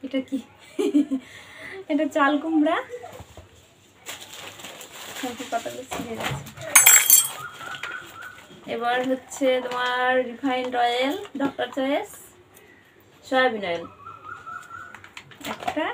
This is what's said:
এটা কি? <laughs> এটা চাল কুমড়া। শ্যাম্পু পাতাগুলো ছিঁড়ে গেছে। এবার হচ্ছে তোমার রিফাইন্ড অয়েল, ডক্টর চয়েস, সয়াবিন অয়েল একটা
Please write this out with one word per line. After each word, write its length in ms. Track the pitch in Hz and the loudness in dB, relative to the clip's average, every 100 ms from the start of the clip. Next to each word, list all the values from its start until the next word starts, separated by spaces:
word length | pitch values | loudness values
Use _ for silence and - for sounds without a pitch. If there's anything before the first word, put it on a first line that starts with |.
এটা 160 | 269 269 262 | -2 -4 -2
কি? 100 | 269 - - - - - 294 285 | -6 -6 -20 -20 -2 2 4 4
<laughs> 760 | 269 - - - - - 392 381 | 0 -6 -18 -18 -16 -14 -12 -2
এটা 140 | 294 302 311 | 0 2 4
চাল 160 | 285 294 | 4 4
কুমড়া। 340 | 320 320 302 370 508 494 - - - - - - - _ - - - - - - - - - - - - - - | 2 4 4 2 -2 -12 -14 -16 -16 -18 -20 -20 -20 _ -20 -20 -14 -14 -14 -16 -16 -14 -16 -16 -16 -14 -12 -8
শ্যাম্পু 260 | 247 233 247 | -6 -6 -4
পাতাগুলো 320 | 233 247 247 262 | -4 -4 -10 -8
ছিঁড়ে 240 | - 233 220 | -8 -6 -4
গেছে। 240 | - - - - 640 - 719 - - 1077 1077 - - - - - - - - - - - - - - | -4 -4 -8 -12 4 6 10 8 8 6 4 -4 -10 -10 -12 -10 -8 -10 -12 -16 -16 -16 -20 -16 -6
এবার 240 | 233 240 247 254 | -2 2 2 2
হচ্ছে 360 | 262 - - 262 254 254 | 0 -2 2 4 4 2
তোমার 440 | 247 247 247 254 254 247 | -2 0 2 4 4 2
রিফাইন্ড 420 | 233 277 254 254 254 | 0 0 0 0 2
অয়েল, 320 | 240 240 262 370 415 - | 2 4 0 0 -6 -2
ডক্টর 240 | 277 - 247 285 | -2 0 -4 0
চয়েস, 340 | 269 294 415 - - - - - - - _ - - - - | 2 2 -2 -12 -20 -20 -20 -20 -20 -20 _ -20 -20 -20 0
সয়াবিন 360 | 262 254 220 190 | 4 4 2 -2
অয়েল 160 | 170 175 - - - - - - - - - - - - - - - - | -4 -6 -14 -18 -16 -14 -14 -12 -14 -12 -16 -16 -18 -18 -20 -20 -12 -10
একটা 340 | 220 - - 339 | -4 -4 -2 -2